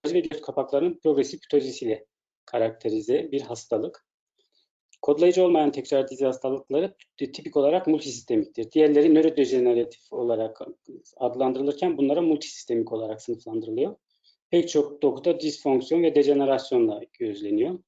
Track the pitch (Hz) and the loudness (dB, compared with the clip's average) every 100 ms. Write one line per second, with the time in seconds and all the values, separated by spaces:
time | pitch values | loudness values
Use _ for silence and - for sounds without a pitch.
0 | 147 175 160 151 - 139 131 143 175 170 | 0 -2 -2 -10 -8 -6 -2 -2 -2 -2
1 | 160 139 135 - - 143 131 120 117 110 | 0 0 -2 -6 0 0 0 -6 -6 -6
2 | - _ _ _ - 120 113 110 117 110 | -8 _ _ _ -6 -2 -2 -2 -4 -4
3 | 107 139 160 135 - 117 - 107 147 - | 0 -2 0 -6 -6 -14 -4 -4 -4 -10
4 | _ _ _ _ _ _ _ _ _ _ | _ _ _ _ _ _ _ _ _ _
5 | - 147 175 180 180 165 147 139 127 139 | 0 4 4 4 4 4 2 -2 -2 -2
6 | 135 131 135 127 131 135 - 139 196 _ | -2 -2 -2 -2 -4 -6 -2 -2 -2 _
7 | _ - 131 - 147 147 139 180 175 156 | _ -10 -10 -8 -4 2 2 2 2 -2
8 | 143 120 - 113 101 - 110 156 151 147 | -2 -14 -2 -2 -2 -8 -2 4 4 6
9 | 160 156 160 156 127 127 123 120 117 - | 6 6 4 2 0 2 2 2 -2 -8
10 | _ 110 120 113 110 - - - - - | _ -6 -2 -2 -4 -8 -18 -18 -20 -20
11 | _ _ 123 127 131 127 143 143 185 147 | _ _ -6 0 -2 0 -4 -2 -2 0
12 | 139 151 165 147 - - - 117 110 113 | 0 2 2 0 -4 -16 -4 -4 -2 -6
13 | 110 110 - 113 113 113 110 113 170 - | -6 -10 -10 -10 -6 -8 -6 -4 -4 -6
14 | _ _ _ _ _ 170 170 151 143 - | _ _ _ _ _ 0 2 0 -2 0
15 | 143 - 175 156 156 - 147 127 - 165 | -2 0 -2 -2 -4 -4 0 0 2 2
16 | 165 147 139 139 135 131 - 127 113 104 | 4 4 4 4 2 0 0 2 2 0
17 | 117 _ 117 101 104 107 139 180 | -12 _ -8 -6 -4 -2 -2 -4